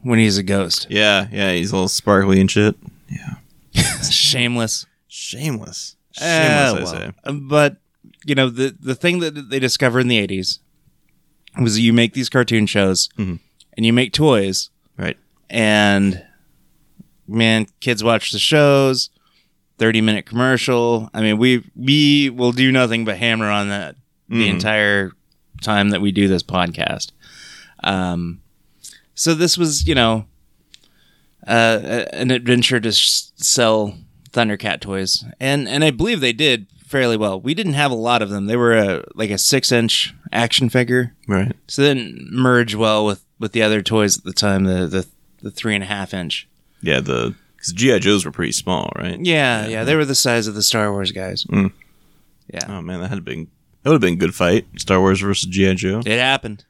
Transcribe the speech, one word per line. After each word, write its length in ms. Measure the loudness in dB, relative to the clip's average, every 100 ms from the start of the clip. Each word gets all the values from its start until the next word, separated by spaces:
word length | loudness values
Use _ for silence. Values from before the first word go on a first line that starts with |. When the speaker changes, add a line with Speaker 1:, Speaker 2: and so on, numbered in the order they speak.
Speaker 1:
when 160 | 2 4
he's 180 | 4 2
a 40 |
ghost. 440 | 0 -2 0 -4 -2
Speaker 2:
Yeah, 380 | 2 4 2 0
yeah, 200 | -4 -2
he's 200 | -2 -2
all 160 | -2 -2
sparkly 520 | -2 2 4 6 4
and 100 | 4
shit. 260 | 4 2 0 -12 -20 _
Yeah. 260 | -14 -12 -14 _ _ _
Speaker 1:
<laughs> 280 | -2 -2 -2 -2
Shameless. 760 | 0 0 0 0 0 -2 -4 -10 _ _
Speaker 2:
Shameless. 880 | -16 -14 -8 -6 -6 -8 -14 -16 _ _ -8
Speaker 1:
Eh, 20 |
Speaker 2:
Shameless, 680 | 0 2 4 4 2 0 -4
I 20 | -8
Speaker 1:
well, 40 | -10
Speaker 2:
say. 20 | -12
Speaker 1:
um, 240 | -12 -12 0
but, 280 | 2 2 0 _ _ -20 _
you 100 | -4
know, 140 | 0 0
the, 260 | 0 -4 -4
the 160 | -8
thing 260 | -4 -2 -2
that 300 | -4 -8 -6
they 80 | -2
discovered 420 | -2 0 0 2
in 80 | 2
the 100 | 0
eighties 400 | 0 -4 -4 -8 _ _ _ _ _ _ _ _ _ -2
was 140 | 0
that 60 | 2
you 120 | 4
make 220 | 4 2
these 140 | 0 -2
cartoon 380 | 0 2 2 2
shows 420 | 2 2 0 -2 -4
Speaker 2:
Mm-hmm. 180 | -6 -6 _ _ _ -2
Speaker 1:
and 100 | 2
you 60 |
make 200 | 2 2
toys. 580 | 2 2 2 0 -4 -8 _ _ -10
Speaker 2:
Right. 200 | -8 -8 _ _ _
Speaker 1:
And, 760 | -2 2 4 4 4 2 -2 -10 _ _ _ _ _ _ _ -20 _ -6
man, 400 | 0 2 2 -2 _
kids 240 | -4 -2
watch 260 | 0 0 -2
the 60 | -4
shows, 720 | 2 4 4 4 2 0 -4 _ _ _ _ _ _ _
thirty-minute 480 | 0 2 0 -2 -4
commercial. 840 | -2 0 0 0 0 0 -2 -4
I 80 | -2
mean, 160 | 0 2
we, 260 | 2 2 -2
we 560 | -8 0 4 4 4 2
will 220 | 0 -2
do 180 | 2 2
nothing 340 | 4 2 0
but 120 | -4 -2
hammer 320 | -2 0 0
on 180 | -2 -2
that 260 | -4 -8 -14 _ _ _
the 80 | -2
Speaker 2:
Mm-hmm. 100 | 0
Speaker 1:
entire 580 | 0 0 0 2 0 -2 -8 _ _ _ -14
time 280 | -2 0 2
that 100 | 2
we 120 | 0
do 160 | 2 2
this 140 | 2
podcast. 680 | -2 -2 -2 -2 -4 -4 -10 _ -20 -20 -20 -20 -20 _
Um, 600 | -4 -2 -2 -4 -6 -10 _ _ _ _ -20 -20 _
so 200 | -4 0
this 240 | 2 2 2
was, 280 | 0 0 0
you 80 |
know, 320 | 2 2 0 -4 _ _ _ _ -20 _ _ _ _ _ _ -2
uh, 320 | 2 4 2
a, 320 | -2 -6 -6
an 160 | -4 0
adventure 480 | 0 4 2 4 0
to 80 | 0
s-, 420 | 0 2 0 -4 _
sell 580 | -2 2 4 2 0 -6 -20 _ -8
Thundercat 500 | -2 -2 -2 -4 -6
toys. 440 | -6 -6 -2 -4 -6 -8
And, 280 | -2 -2 -2
and 140 | 0
I 60 | 0
believe 300 | 0 -2 0
they 120 | -2
did 340 | 0 0 0 -4 _ -6
fairly 300 | -2 0 0
well. 240 | -2 -2
We 140 | -4
didn't 180 | -4 -2
have 160 | 0 0
a 40 | 0
lot 260 | 0 0
of 80 | 0
them. 160 | -4 -2
They 100 | 0
were 200 | 4 4
a, 280 | 2 -2 -8
like, 160 | -8 -6
a 80 | -2
six-inch 760 | 0 0 2 2 2 0 -4 -8 -6
action 360 | -2 0 0 0
figure. 460 | 0 2 0 -2 _ -2
Speaker 2:
Right. 260 | 0 0 -4 _
Speaker 1:
So 160 | 0
they 120 | 2
didn't 360 | 2 -4 -12 -8
merge 420 | 0 2 4 2
well 300 | 0 2 2
with, 200 | 0 -2 _ _
with 140 | -6
the 100 | 0
other 200 | 2 2
toys 360 | 0 2 2 0
at 60 |
the 80 | -4
time, 320 | -2 0 2
the, 220 | 2 0 -2
the, 200 | -4 -6 _ _ _
the 80 | -16
three 240 | -8 -4
and 80 | -4
a 40 | -4
half 260 | -6 -6
inch. 340 | -6 -6 -8 -12 _ _ _
Speaker 2:
Yeah, 180 | -2 0
the, 340 | 0 -2 -2 -6 _ _
'cause 140 | -12
G 200 | 0 2
I 60 | 4
Joes 260 | 4 0
were 60 | 0
pretty 220 | -6 -4
small, 380 | -4 -2 -4 -4 -8
right? 220 | -8 -6
Speaker 1:
Yeah, 440 | -2 0 0 -2
Speaker 2:
Yeah, 0 |
Speaker 1:
yeah, 60 | -4
Speaker 2:
yeah. 140 | -4
Speaker 1:
they 120 | -2 0
were 80 |
the 100 | 0
size 320 | 0 0 0 -2
of 80 |
the 80 | -2
Star 300 | 0 0 0
Wars 200 | -2 -4
guys. 320 | -6 -8 -8
Speaker 2:
Mm. 280 | -2 0 0 -2 _ _ _ _ _ _ _
Speaker 1:
Yeah. 80 | -8 -8
Speaker 2:
Oh, 120 | -8
man, 180 | -10 -8
that 80 | -8
had 160 | -8
been, 240 | -10 -12 -12 _ _ _
that 80 | 2
would 40 |
have 60 | 2
been 120 | 2
a 20 | 0
good 180 | -2
fight. 320 | 0 2 2 0 -14
Star 220 | 0 4
Wars 200 | 4 2
versus 280 | 0 -2 -2
G 200 | 0 2
I 60 |
Joe. 260 | 2 -2 -2
Speaker 1:
It 140 | -2 0
happened. 460 | 0 0 -4 -14 _